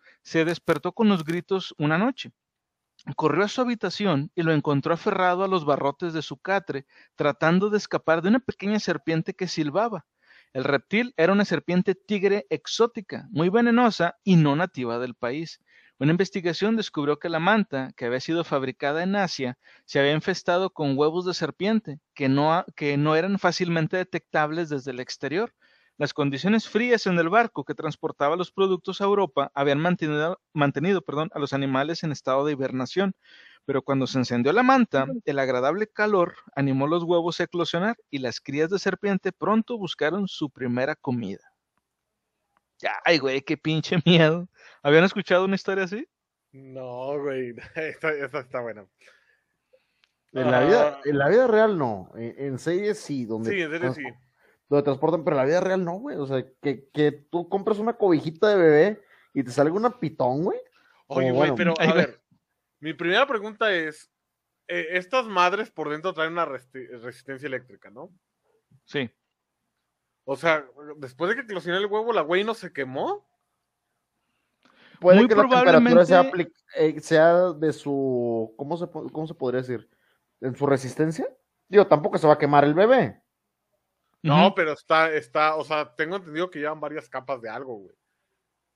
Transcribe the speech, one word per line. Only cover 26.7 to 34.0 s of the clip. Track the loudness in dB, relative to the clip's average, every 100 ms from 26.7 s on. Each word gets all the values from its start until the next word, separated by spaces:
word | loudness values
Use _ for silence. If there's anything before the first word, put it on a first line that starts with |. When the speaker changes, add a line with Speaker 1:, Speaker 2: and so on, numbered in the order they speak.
| -2 2 0 2
Speaker 1:
en | 0
el | 2
barco | 2 2 -2
que | -8
transportaba | -8 -8 -6 -8 -2 -2 -2
los | -4
productos | -2 -2 -2 -6 -4
a | -2
Europa | 0 0 -2 -4 -2
habían | 0 0
mantenido, | 0 0 -2 -2 -2 -6 _
mantenido, | -2 0 0 0 0
perdón, | -2 -6 -6
a | -6
los | -4
animales | -2 -2 -2 -2 -4
en | -6
estado | -6 -2 0 0
de |
hibernación. | -2 -4 -6 -6 -2 -2 -4 _ -20 -20 _ -6
Pero | -4
cuando | -2 -2